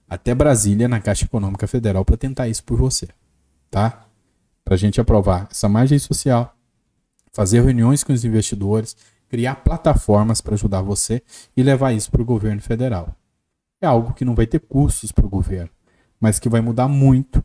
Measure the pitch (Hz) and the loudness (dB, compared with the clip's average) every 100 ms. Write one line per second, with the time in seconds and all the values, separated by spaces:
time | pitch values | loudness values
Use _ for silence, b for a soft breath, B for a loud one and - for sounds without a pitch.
0 | - 98 - 123 147 117 104 104 123 117 | -14 -8 -2 2 2 2 2 0 0 0
1 | 104 101 - 113 101 95 104 127 113 95 | -2 -2 -2 -4 -4 -4 -4 -2 -2 0
2 | 95 - 135 135 120 113 - 117 127 - | 0 0 -2 -4 -6 -6 -4 -2 0 -2
3 | 87 _ _ _ _ _ _ 98 113 - | -8 _ _ _ _ _ _ -2 -2 -4
4 | _ _ _ _ _ _ - 92 104 110 | _ _ _ _ _ _ -2 0 0 0
5 | 117 110 95 90 101 - 104 107 135 147 | 2 2 2 0 -4 -4 0 2 2 2
6 | - - 139 120 120 _ _ _ _ _ | 0 -4 0 0 -2 _ _ _ _ _
7 | _ _ _ - 98 117 131 120 117 143 | _ _ _ -4 2 4 4 4 2 2
8 | - 127 117 110 - 101 98 110 110 - | 0 -2 0 0 -2 -4 -2 -2 -4 -12
9 | b b b 120 120 139 - 165 160 135 | b b b -4 -4 -2 -2 0 0 0
10 | - 104 110 113 - 101 107 95 95 101 | 2 2 2 -2 -2 -2 -2 -2 -4 -4
11 | - 120 - B B - 131 131 131 110 | -4 -6 -8 B B 0 2 2 0 -2
12 | - 120 117 113 107 104 - 117 127 92 | 0 -2 0 -2 -2 -4 -4 -4 -4 -4
13 | 85 - _ _ _ _ _ _ 170 120 | -8 -14 _ _ _ _ _ _ 0 2
14 | 117 - 127 113 113 160 - 139 143 - | 0 -4 -2 0 0 -2 -2 0 0 -2
15 | 107 - 104 95 - 92 85 _ _ _ | -4 0 0 -2 -4 -6 -10 _ _ _
16 | _ - 110 98 120 113 117 117 131 139 | _ -2 0 0 0 0 0 0 0 4
17 | 135 131 139 - | 4 4 2 -2